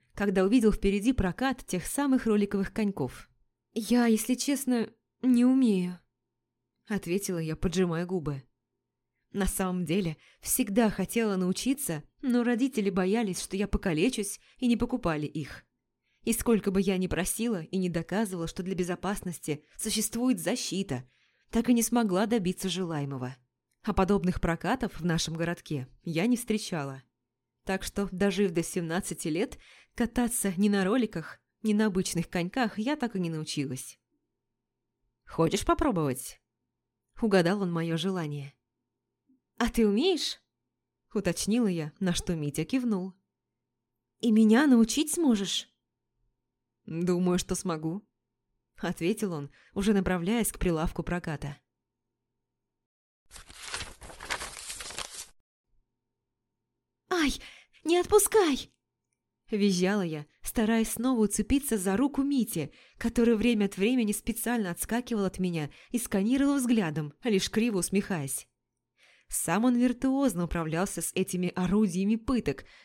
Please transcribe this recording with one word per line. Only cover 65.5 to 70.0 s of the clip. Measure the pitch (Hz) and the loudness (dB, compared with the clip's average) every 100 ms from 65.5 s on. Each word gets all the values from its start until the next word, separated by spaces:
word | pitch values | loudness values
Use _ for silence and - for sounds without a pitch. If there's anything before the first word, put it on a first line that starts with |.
| 170 143 - - | -2 -6 -10 -6
и | 240 | -6
сканировал | - 202 208 262 277 277 | -2 0 2 2 2 2
взглядом, | 247 233 170 156 151 - | 2 2 2 -2 -6 -6
лишь | 247 196 - | 0 0 2
криво | 220 240 196 | 0 0 0
усмехаясь. | 170 190 - 175 139 - - _ _ _ _ _ _ _ - | 0 -2 0 -4 -4 -8 -10 _ _ _ _ _ _ _ -8
Сам | - - 180 254 | -6 0 2 4
он | 240 | 4
виртуозно | 254 247 | 4 2